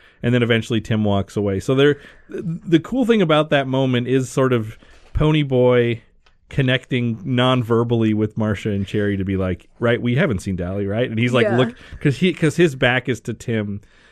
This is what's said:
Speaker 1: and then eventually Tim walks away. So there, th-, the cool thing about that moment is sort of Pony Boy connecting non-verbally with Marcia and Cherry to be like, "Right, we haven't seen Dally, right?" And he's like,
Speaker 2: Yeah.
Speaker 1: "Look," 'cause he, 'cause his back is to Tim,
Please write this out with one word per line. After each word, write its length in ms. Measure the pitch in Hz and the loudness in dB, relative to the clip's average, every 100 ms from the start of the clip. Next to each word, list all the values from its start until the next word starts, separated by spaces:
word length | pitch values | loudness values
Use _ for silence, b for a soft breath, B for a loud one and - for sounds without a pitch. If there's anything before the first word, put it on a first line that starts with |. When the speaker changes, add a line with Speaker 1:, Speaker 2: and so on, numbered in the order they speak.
| b b | b b
Speaker 1:
and 120 | 120 | 0
then 80 | 123 | 2
eventually 380 | 117 117 110 113 | 2 0 0 -4
Tim 240 | - 110 | -2 0
walks 320 | 107 98 95 - | 0 0 -2 -4
away. 240 | 101 95 | -2 -2
So 140 | - | 0
there, 200 | 135 143 135 B B - | 2 2 2 B B -16
th-, 120 | - | -12
the 360 | - 165 - 160 | -8 -8 0 0
cool 240 | - 254 | 0 -2
thing 160 | 226 226 | 2 2
about 280 | 165 151 156 | 4 2 2
that 180 | 143 135 | 0 0
moment 400 | 131 135 123 123 | 0 0 0 0
is 200 | 131 127 | -2 0
sort 220 | - 131 | 0 0
of 260 | 120 110 - b b b | 0 -4 -12 b b b
Pony 300 | - 156 156 | 0 2 2
Boy 600 | 143 127 123 123 120 117 - _ _ _ - | 2 2 4 4 2 -2 -8 _ _ _ -8
connecting 720 | - 127 127 - 127 120 113 | -2 0 0 -2 -2 -2 -4
non-verbally 880 | 139 123 127 127 113 117 117 117 110 | -2 0 2 2 2 0 2 2 2
with 240 | 107 107 - | 0 -2 -2
Marcia 320 | 107 101 113 | -2 -2 -2
and 160 | 101 95 | -4 -2
Cherry 300 | 110 104 98 | -2 -2 -2
to 60 | |
be 120 | 95 95 | -2 -2
like, 320 | 92 92 _ - | -2 -4 _ -4
"Right, 200 | 117 120 | -2 0
we 140 | 120 | 0
haven't 240 | 123 180 95 | 0 0 -2
seen 180 | - 90 | -4 -6
Dally, 300 | 87 98 98 | -4 -6 -4
right?" 240 | 107 127 | -2 -2
And 80 | 113 | 0
he's 140 | 123 | 2
like, 120 | 120 | 2
Speaker 2:
Yeah. 140 | 156 120 | 2 2
Speaker 1:
"Look," 160 | 131 - B B | 0 -2 B B
'cause 160 | 151 131 | -2 0
he, 140 | 180 | 0
'cause 240 | 156 156 151 | 0 0 2
his 180 | 170 | 2
back 340 | 131 123 123 127 | 2 0 0 -2
is 120 | 113 | -4
to 120 | - | -6
Tim, 460 | 110 - 113 104 101 b b b | -10 -4 -4 -4 -8 b b b